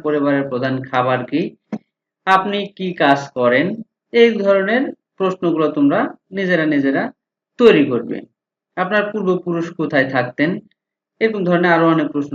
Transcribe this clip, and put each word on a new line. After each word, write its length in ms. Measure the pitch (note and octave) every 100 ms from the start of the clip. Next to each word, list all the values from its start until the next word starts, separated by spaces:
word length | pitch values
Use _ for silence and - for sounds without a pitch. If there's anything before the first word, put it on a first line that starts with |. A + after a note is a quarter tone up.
পরিবারের 440 | D3+ D3+ C#3+ C#3 C#3
প্রধান 240 | B2 C3 C3
খাবার 380 | C3 B2+ B2 B2 A#2
কি? 160 | D3 G#3 - _ - - _ _ _ F#3
আপনি 320 | F#3+ G#3 G3+ G3 -
কি 120 | F#3
কাজ 260 | F3 D3 C#3 -
করেন? 320 | B2+ B2 B2+ E3+ A3+ - _ _
এই 160 | A#3 A#3 G3+
ধরনের 460 | G3 G3 G3 A#3+ E4 - _ -
প্রশ্নগুলো 500 | F#3+ F#3 F3 D#3 D#3
তোমরা 280 | D3+ C#3+ F#3 C#4 - _
নিজেরা 340 | F#3+ F#3 E3+ D#3
নিজেরা 380 | C#3+ C3+ C#3+ A#3 - _ _ _ -
তৈরি 240 | A#3 - -
করবে। 320 | A#2+ A2+ A2 - _ _ _ _ -
আপনার 260 | F#3 G#3 G#3
পূর্বপুরুষ 580 | G#3+ F#3 F3 F3 E3+ E3
কোথায় 340 | - D#3 D3 B2
থাকতেন? 400 | B2 B2 - D3+ G#3+ - _ _ _ _ _
এরকম 200 | A3 G#3+
ধরনের 280 | F3 E3+ F3+
আরো 140 | E3 E3
অনেক 160 | D#3 D3
প্রশ্ন 200 | D3 C#3+